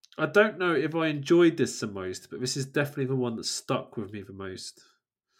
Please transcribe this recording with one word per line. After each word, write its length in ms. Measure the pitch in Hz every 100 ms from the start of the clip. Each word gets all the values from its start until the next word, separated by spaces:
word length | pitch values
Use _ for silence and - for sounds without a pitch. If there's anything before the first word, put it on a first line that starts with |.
| _ -
I 80 | 151
don't 320 | 202 214 165
know 160 | 180
if 200 | 151 156
I 140 | 165 160
enjoyed 480 | 147 135 170 170 143
this 220 | 117 -
the 60 | 110
most, 420 | 98 92 92 -
but 100 | 113
this 160 | 127 143
is 100 | 135
definitely 400 | 147 139 143 127
the 100 | 131
one 200 | 123 110
that 80 |
stuck 520 | - - - 120 - -
with 160 | 98
me 100 | 104
the 100 | 95
most. 500 | 98 95 90 - - _ _ _ _ _